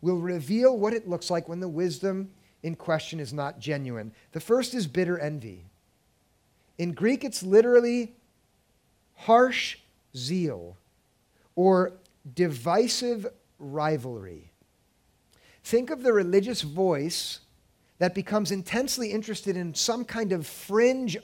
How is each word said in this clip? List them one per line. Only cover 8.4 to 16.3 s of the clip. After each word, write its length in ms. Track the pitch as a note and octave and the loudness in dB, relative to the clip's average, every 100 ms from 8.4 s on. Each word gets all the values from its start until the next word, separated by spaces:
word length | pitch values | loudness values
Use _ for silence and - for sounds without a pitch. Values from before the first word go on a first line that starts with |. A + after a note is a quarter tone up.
| _ _ _ _ _ _ _ | _ _ _ _ _ _ _
harsh 640 | - - A3+ B3+ - - - _ _ _ | -4 6 6 6 2 -4 -8 _ _ _
zeal 600 | C3 B2 F#3 E3 G2 E2+ F#2+ _ _ _ _ _ _ _ | -10 -4 -2 -2 -4 -12 -18 _ _ _ _ _ _ _
or 400 | - F#3+ F#3 F3+ - _ _ C#3+ | 4 6 6 4 -4 _ _ -8
divisive 920 | B2+ F3 C3 B2 F#3+ A#3+ - A#3+ A#3 G3 - _ - | -2 0 0 0 2 2 0 -2 -4 -6 -12 _ -18
rivalry. 920 | C#3+ D3 D#3 D3+ B2+ A#2 F#2+ D#2 D#2 _ _ _ _ _ _ _ _ _ _ _ | -8 -2 0 0 -4 -10 -12 -16 -20 _ _ _ _ _ _ _ _ _ _ _
Think 260 | - A3+ B3+ | 0 0 0
of 140 | D4+ | -2
the 80 | B3+ | 4
religious 500 | G#3+ F3+ | 4 4